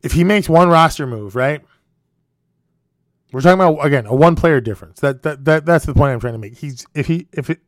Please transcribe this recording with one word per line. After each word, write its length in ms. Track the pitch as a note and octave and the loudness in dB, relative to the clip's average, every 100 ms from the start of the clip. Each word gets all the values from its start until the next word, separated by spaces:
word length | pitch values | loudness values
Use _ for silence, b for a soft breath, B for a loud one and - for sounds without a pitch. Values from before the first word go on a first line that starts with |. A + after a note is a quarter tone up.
If 80 | - | -2
he 120 | D#3+ | 0
makes 240 | F3 G#3 F3+ | 2 0 2
one 220 | E3 F3 | 2 4
roster 380 | E3 D#3+ - C#3 | 4 4 0 -10
move, 280 | A#2 G#2 A2+ | -10 -8 -4
right? 280 | C3 D3 _ _ _ _ _ _ _ _ _ _ _ _ _ _ _ _ _ | -4 -4 _ _ _ _ _ _ _ _ _ _ _ _ _ _ _ _ _
We're 80 | C3 | 0
talking 180 | D#3 F#3+ | 2 4
about, 260 | F#3 D3+ D3 | 2 0 0
again, 200 | C#3 G#2+ | -2 -2
a 100 | B2+ | 2
one 220 | E3 E3+ | 2 4
player 240 | E3+ C#3+ | 0 0
difference. 400 | A2+ G2+ E2 - | -2 -10 -14 -6
That, 200 | C#3+ C3 | -4 -4
that, 200 | D#3 C#3+ | -8 -4
that, 220 | C#3 D#3 D3+ | 0 0 2
that's 200 | E3+ - | 0 2
the 80 | |
point 200 | C3+ C#3+ | 0 0
I'm 60 | A#2+ | -2
trying 140 | B2 A2+ | -8 -10
to 40 | |
make. 180 | G#2 A#2+ | -14 -14
He's, 300 | D3 B2 - | -16 -16 -12
if 140 | - C3 | -8 -4
he, 200 | E3+ - | -6 -6
if 160 | - C3+ | -12 -10
it 100 | E3 | -10